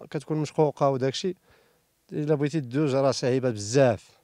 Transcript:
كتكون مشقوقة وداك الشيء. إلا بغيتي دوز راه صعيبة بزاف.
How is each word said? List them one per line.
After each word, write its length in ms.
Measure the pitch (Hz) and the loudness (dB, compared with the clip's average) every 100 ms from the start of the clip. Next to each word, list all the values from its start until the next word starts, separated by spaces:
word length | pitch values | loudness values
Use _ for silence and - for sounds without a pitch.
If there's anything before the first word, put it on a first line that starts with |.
| - | -6
كتكون 280 | 156 - 156 | -10 -6 -4
مشقوقة 520 | 151 - 151 - 143 | -2 2 0 2 0
وداك 240 | 135 131 | 2 -2
الشيء. 220 | - 190 180 _ _ _ _ _ _ - | -2 -6 -8 _ _ _ _ _ _ -12
إلا 220 | 160 151 147 | -6 -2 0
بغيتي 240 | 147 160 | 0 -2
دوز 360 | 120 139 147 131 | -2 -2 0 2
راه 160 | 139 | 2
صعيبة 380 | 120 127 131 127 | 0 0 0 0
بزاف. 600 | 107 101 135 127 101 - _ | -4 0 4 4 2 -6 _